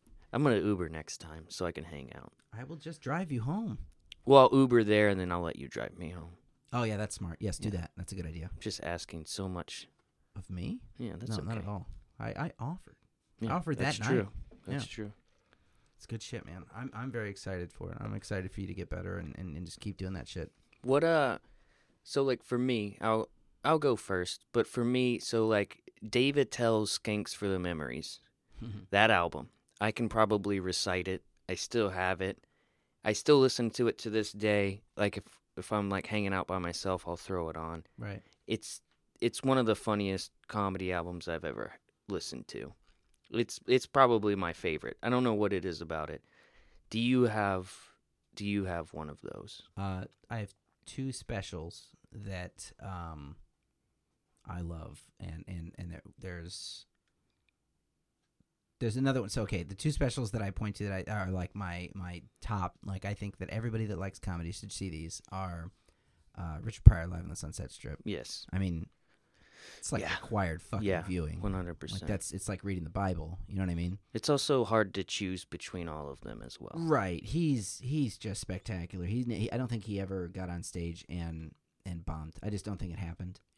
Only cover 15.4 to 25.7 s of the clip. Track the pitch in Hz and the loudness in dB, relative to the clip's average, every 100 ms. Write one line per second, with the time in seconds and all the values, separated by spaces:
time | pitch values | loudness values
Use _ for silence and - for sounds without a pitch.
15.4 | _ _ _ _ _ _ - 113 - 117 | _ _ _ _ _ _ -10 -10 -8 -10
16.4 | - 90 - 90 127 110 131 113 107 98 | -10 -14 -14 -12 -10 -8 -6 -4 -6 -6
17.4 | - 92 87 - 87 - 104 101 - 101 | -6 -4 -6 -8 -10 -8 -6 -8 -4 -4
18.4 | 92 - 95 95 87 90 92 92 85 - | -4 -6 -8 -8 -8 -6 -6 -6 -8 -8
19.4 | 92 76 90 - 104 98 92 92 - - | -8 -8 -10 -8 -8 -6 -6 -6 -8 -8
20.4 | 80 _ _ _ 120 139 165 165 135 95 | -10 _ _ _ 2 4 6 4 4 0
21.4 | - - _ _ _ _ - 139 139 120 | -8 -20 _ _ _ _ -4 2 2 2
22.4 | - 123 127 120 104 101 110 110 - _ | 0 0 2 2 0 0 2 2 0 _
23.4 | _ _ 135 156 147 113 - 95 90 - | _ _ 2 4 4 2 0 0 0 -6
24.4 | _ 120 104 - 120 127 127 120 - 113 | _ 2 2 2 2 4 4 2 0 2
25.4 | 110 107 101 | 4 4 2